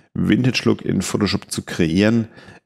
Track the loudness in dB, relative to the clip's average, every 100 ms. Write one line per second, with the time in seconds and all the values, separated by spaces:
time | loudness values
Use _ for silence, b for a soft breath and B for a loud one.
0 | b -4 2 2 2 0 0 0 -2 -4
1 | -2 -2 -2 -2 -6 -10 -8 -2 0 2
2 | 4 2 -2 B B B